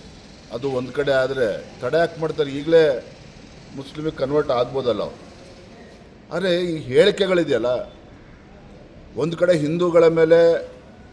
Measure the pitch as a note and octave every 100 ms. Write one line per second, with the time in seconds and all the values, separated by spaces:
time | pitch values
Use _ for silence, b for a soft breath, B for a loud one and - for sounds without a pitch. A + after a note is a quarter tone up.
0 | - - - - - A#2 C#3 B2+ B2+ C#3+
1 | C#3+ C3+ C3 C3 A#2 F2+ - - B2 D#3
2 | E3 D#3 D#3+ D3 C#3+ C3+ D3+ E3 D#3 B2
3 | - - - - - - - C#3 C3+ D3+
4 | D#3 - C3+ D3 D3 B2 B2 C3+ B2 G#2
5 | E2+ - - - - - - - - -
6 | - - - E3 F#3+ F3 F3+ D#3+ A#2+ C3
7 | G3 G3 F#3+ F3+ D#3 A#2+ A#2+ A#2+ G2+ -
8 | - - - - - - - - - -
9 | - - D#3 E3 F3 F3 D3 E3+ F3 E3+
10 | E3 E3 D#3+ E3 E3+ E3 - - - -
11 | -